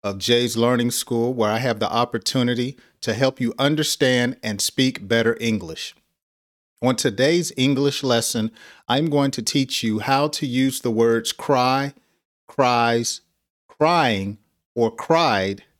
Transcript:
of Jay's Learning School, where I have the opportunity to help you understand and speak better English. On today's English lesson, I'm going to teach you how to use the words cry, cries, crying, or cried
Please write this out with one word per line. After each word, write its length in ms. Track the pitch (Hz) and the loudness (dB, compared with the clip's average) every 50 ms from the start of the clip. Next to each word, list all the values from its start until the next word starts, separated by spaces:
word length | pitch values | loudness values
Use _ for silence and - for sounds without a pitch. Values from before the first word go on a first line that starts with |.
of 140 | - 101 98 | -6 -6 -6
Jay's 400 | 95 - - 120 120 123 120 107 | -4 0 2 2 4 2 0 0
Learning 340 | 113 117 120 123 120 120 120 | 0 2 2 2 2 0 -2
School, 440 | 117 - - - 123 117 117 123 131 | -2 -4 -4 -2 -2 0 0 -2 0
where 160 | 123 110 104 | 0 0 0
I 80 | 107 110 | 0 0
have 200 | 127 131 113 107 | 0 -2 -2 -2
the 140 | 110 - | -2 -2
opportunity 840 | - 117 120 120 - 113 - - - 131 123 120 123 117 123 131 139 - - _ _ _ | 0 0 0 0 -2 -6 -6 -2 -2 0 0 0 0 -2 -4 -6 -6 -12 -20 _ _ _
to 100 | - - | -6 -4
help 260 | 107 107 139 131 131 - | 0 2 0 0 0 0
you 140 | 127 117 - - | -4 -4 -2 0
understand 800 | 135 143 156 151 151 - - - 143 127 127 123 123 120 127 - | 0 0 0 0 -2 -4 0 0 2 2 2 2 0 -2 -4 -6
and 160 | - 110 104 95 | -8 -8 -6 -4
speak 480 | - - _ - 131 131 131 - 98 | -6 -6 _ 0 0 0 -2 -6 -4
better 300 | 95 113 117 113 113 117 - | 0 0 2 2 2 0 0
English. 560 | 117 117 110 101 87 80 80 - - - - _ _ _ _ _ _ _ _ _ _ _ _ _ _ _ _ _ | -2 -2 -2 -4 -6 -8 -12 -12 -12 -14 -14 _ _ _ _ _ _ _ _ _ _ _ _ _ _ _ _ _
On 160 | - 127 127 | -2 0 0
today's 560 | - - 131 104 101 127 147 170 175 165 - - | 0 -2 -2 0 2 2 2 2 2 0 -2 -2
English 480 | - 127 139 139 127 143 143 135 - | 0 2 2 2 2 0 0 -2 -2
lesson, 480 | - 131 120 117 110 - - 120 110 110 - - - - - - _ - | 0 2 2 2 2 0 -2 -2 -2 -4 -6 -10 -20 -20 -20 -20 _ -2
I'm 220 | 123 139 156 165 | 0 0 0 2
going 200 | 143 143 139 135 | 2 2 0 0
to 100 | 131 - | -2 -4
teach 400 | 110 - - 147 135 127 - - | -6 -2 0 0 -2 -2 -4 -4
you 160 | - 113 107 107 | -2 -2 -2 -2
how 300 | 104 - 135 139 147 151 | -2 0 0 0 0 -2
to 180 | 151 - 156 | -2 -4 -6
use 340 | 131 120 127 131 135 131 - | -2 0 0 0 0 0 -2
the 100 | - 123 | -4 -2
words 420 | 113 110 117 117 117 113 113 - | 2 2 4 4 2 2 -2 -4
cry, 600 | - - - - 143 127 123 127 131 135 139 139 - _ _ _ _ _ _ _ _ _ _ - | -8 -8 0 0 2 2 2 2 0 0 -2 -4 -8 _ _ _ _ _ _ _ _ _ _ -12
cries, 720 | - - 135 123 123 120 117 117 117 117 120 - - - _ _ _ _ _ _ _ _ _ _ | -2 0 2 2 4 2 2 2 2 0 0 -2 -6 -8 _ _ _ _ _ _ _ _ _ _
crying, 720 | - _ 151 160 175 170 151 123 110 98 95 101 104 - _ _ _ _ _ _ _ | -2 _ 2 2 4 4 2 2 0 0 -2 -6 -8 -10 _ _ _ _ _ _ _
or 160 | 120 117 113 | 0 0 0
cried 760 | - - - - 160 165 170 147 110 98 95 98 101 101 - _ _ _ | 0 -6 -2 0 2 2 4 2 2 2 0 -2 -4 -6 -12 _ _ _